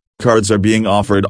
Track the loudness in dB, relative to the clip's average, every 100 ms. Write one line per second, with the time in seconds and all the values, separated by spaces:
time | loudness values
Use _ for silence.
0 | _ -6 0 0 2 0 0 0 0 -2
1 | 0 0 0